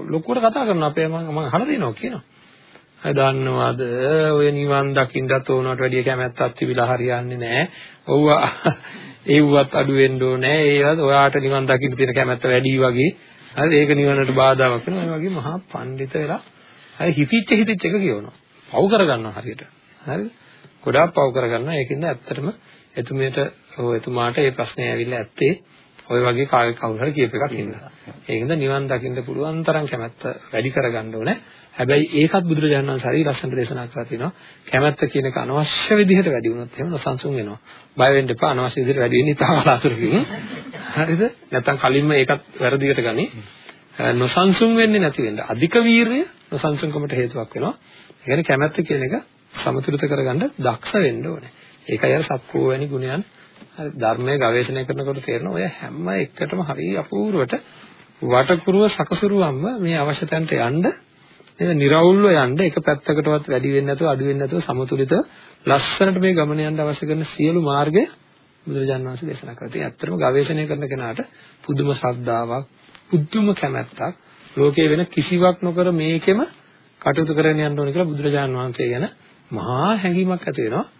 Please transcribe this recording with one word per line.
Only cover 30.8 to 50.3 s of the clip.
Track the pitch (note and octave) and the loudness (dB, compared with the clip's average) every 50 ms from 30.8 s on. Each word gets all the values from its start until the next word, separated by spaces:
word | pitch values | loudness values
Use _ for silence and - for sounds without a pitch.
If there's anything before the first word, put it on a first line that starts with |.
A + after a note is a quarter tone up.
| C3 A#2+ A#2 A2+ A2 A2+ A2 | -2 -2 -4 -4 -6 -8 -8
ඕනේ. | A2+ A2+ D#3 A#3+ - - - - - - _ - | -6 -4 -4 -4 -4 -8 -16 -20 -20 -20 _ -8
හැබැයි | - B2+ B2+ C#3+ D3 D#3 E3+ E3 | -4 0 2 4 2 2 2 2
ඒකත් | D3 D3+ D#3+ - G3 F3 | 2 2 4 2 2 2
බුදුරජාණන් | E3+ D#3+ D3 D3+ D3+ D3 C#3 C#3 C#3 | 0 0 2 2 2 2 2 0 -2
වහන්සේ | C3+ B2+ B2 B2 | -4 -4 -2 -2
හරි | C3 D#3 D#3 | 0 0 0
ලස්සනට | D3 C3 - - C3 B2 | 0 -2 -4 -6 -4 -4
දේශනා | B2+ A#2+ - C3+ B2+ A#2+ | -4 -4 -4 -6 -8 -10
කරලා | A#2+ - A#2+ A#2 | -10 -10 -10 -10
තිනවා. | - - A2+ C3 F3+ - - - - - - _ | -8 -8 -6 -6 -8 -8 -12 -18 -20 -20 -20 _
කැමැත්ත | - - C3 C#3+ D3+ C#3+ - D#3 | -2 0 2 2 2 2 0 -2
කියන | C3+ - C#3+ C3 | -2 0 -2 -2
එක | C3+ B2+ | -2 -2
අනවශ්‍ය | C3 A#2 B2 C3+ D3+ D#3 - - - - - G#3+ | -4 -4 -2 -2 0 0 0 -2 -2 0 4 4
විදිහට | G#3 G#3 F#3 F#3+ F#3+ F#3 | 4 6 6 6 4 4
වැඩි | E3+ C3+ A#2 A2+ A2+ | 2 0 0 -2 -2
වුණොත් | A#2+ A#2+ A#2+ A#2+ - | -4 -4 -8 -10 -10
එහෙම | C3 C#3 F3 | -8 -6 -6
නොසන්සුන් | E3+ C#3 - C#3 C3 B2+ - D3 C#3 | -6 -4 -4 -4 -4 -4 -4 -4 -4
වෙනවා. | B2 G#2 G#2 G#2 - _ - - - - _ _ | -4 -6 -6 -10 -12 _ -20 -20 -20 -20 _ _
බය | - B2+ C3+ | 2 4 4
වෙන්න | C#3 C#3 C3+ B2 | 4 4 2 0
එපා. | A#2 - - D#3 | 0 0 0 0
අනවශ්‍ය | C3 B2+ B2+ B2+ - C#3 | 0 0 -2 -2 -2 -2
විදිහට | B2 B2+ C#3 C#3 | 0 0 0 0
වැඩි | A#2+ A#2+ B2+ | 0 2 2
වෙන්නේ | B2 C#3+ D3+ C#3+ | 2 2 2 2
ඉතාම | - C#3+ - E3 | 2 2 2 2
කලාතුරකින්. | D3 - D3 B2 A#2 - C3+ A#2 A2 A#2+ G#2+ D#3 A3 D4 - - - - - - - - - - - - - - | 4 4 4 2 4 2 0 0 0 0 2 2 2 0 -2 -6 -10 -12 -12 -12 -14 -14 -14 -14 -14 -12 -6 -4
හරිද? | - D#3+ E3 E3 E3+ A3 A#3+ - - - | -2 0 0 2 2 0 0 -2 -6 -8
නැත්තම් | - - B2+ A#2+ - C#3 | -4 -4 -2 0 0 0
කලින්ම | C3+ - C3 C3 C#3+ D3 D3+ | 2 2 2 4 4 4 4
ඒකත් | D3+ C#3 C3+ C3 C#3+ C#3+ - - - | 4 4 4 2 0 -2 -4 -10 -6
වැරදියට | - C3+ B2 C#3 C#3 C#3 C#3 C3+ C3 | -2 0 0 0 2 2 2 2 2
ගනි. | A#2 A#2 A2 C3 G3 - - A2+ G2+ - - - - - - - _ _ - | 0 0 0 -2 -2 -4 -6 -12 -18 -18 -20 -20 -20 -20 -20 -20 _ _ -8
අ, | - A#2+ A#2+ A#2+ | -2 0 0 2
නොසන්සුන් | A#2+ B2+ B2+ - F3 F#3 G3 F3+ - A3+ A3+ A3+ | 2 0 2 2 4 4 4 6 6 4 4 4
වෙන්නේ | A3+ A3+ A3 G#3+ G3+ | 4 4 4 4 2
නැති | F3+ D3 - - B2+ | 2 0 0 -2 -4
වෙන්න. | G#2+ G#2 G#2+ | -4 -4 -6
අධික | - - A2+ A#2 D3+ E3+ - A#3+ | -6 -6 -2 0 0 2 4 4
වීරිය | A3+ A#3 A#3 A#3 A#3 A3 B3 C#4 F#4 - - _ _ | 6 6 6 6 4 4 2 -2 -2 -4 -8 _ _
නොසන්සුන්කමට | _ - C#3 - D#3 D3 C#3 E3 D3+ D3 D3 D3 - B2 | _ -6 -2 -2 -2 -2 -2 -4 -4 -4 -4 -4 -2 -2
හේතුවක් | B2+ B2 A#2+ B2 B2 A2 - | -2 -2 -2 -4 -6 -8 -8
වෙනවා. | - G#2+ C#3 G#3 - - _ - - - - - - | -6 -4 -4 -4 -6 -8 _ -20 -20 -20 -20 -20 -20
ඒ | _ - | _ -4
කියන්නේ | A#2+ C3+ D#3+ E3 | -2 -2 0 0
කැමැත්ත | - C#3 C3+ D3 D3+ - - | 0 0 0 0 0 -2 -2
කියන | E3 - D3+ C3+ C3 | -2 -2 -2 -2 -2
එක | C3 G3 D4 - _ _ _ _ _ - | -2 -4 -6 -6 _ _ _ _ _ -12
සමතුලිත | - - B2+ B2+ C3+ C3 - C#3+ C#3+ D#3+ | -6 -4 -4 -4 -2 -2 -2 -2 0 0
කරගන්න | C#3 D3 C#3 C3+ B2+ | -2 0 -2 -2 -2